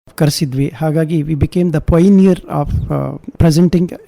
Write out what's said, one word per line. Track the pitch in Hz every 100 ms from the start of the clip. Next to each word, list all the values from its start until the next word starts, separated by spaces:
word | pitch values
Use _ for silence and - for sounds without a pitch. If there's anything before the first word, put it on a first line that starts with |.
| _ -
ಕರೆಸಿದ್ವಿ. | 151 - 147 131 139 -
ಹಾಗಾಗಿ | 160 151 160 165
we | 147
became | 156 151 180 180
the | 156 -
pioneer | 170 185 196 190 180
of, | - 147 147 - -
ಆ, | 143 135 -
presenting | - - 165 151 175 175 175 -